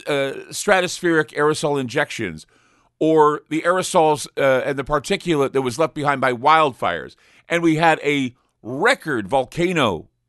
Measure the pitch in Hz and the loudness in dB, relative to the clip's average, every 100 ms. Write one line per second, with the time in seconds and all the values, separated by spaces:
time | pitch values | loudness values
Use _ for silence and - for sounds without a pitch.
0 | - 147 139 - - - - 190 180 - | -4 -2 -2 -6 -12 -8 0 0 0 -2
1 | 175 165 156 - 147 156 151 143 127 135 | 0 0 0 0 0 0 -2 -2 -2 -4
2 | 147 - 104 78 - _ _ _ _ _ | -4 -4 -8 -10 -16 _ _ _ _ _
3 | 156 160 151 151 - 151 170 185 180 185 | 2 4 4 2 -4 -4 0 0 0 2
4 | 156 147 - - 139 131 131 139 135 147 | 2 0 -4 -2 2 2 0 -4 -2 -4
5 | - 196 180 151 135 135 131 120 160 - | -2 -4 -2 0 0 0 -2 -2 -4 -2
6 | 139 139 131 123 135 160 156 117 - 87 | -2 0 0 0 4 4 2 0 -4 -4
7 | 65 - _ _ - 170 170 156 165 156 | -8 -16 _ _ -6 0 0 2 2 2
8 | 147 143 131 - _ _ 104 131 214 262 | 0 -2 -2 -6 _ _ -12 -2 0 0
9 | 160 127 98 131 127 - 175 175 123 82 | -2 -4 -2 -2 -2 -2 -2 0 0 -2
10 | 82 _ | -8 _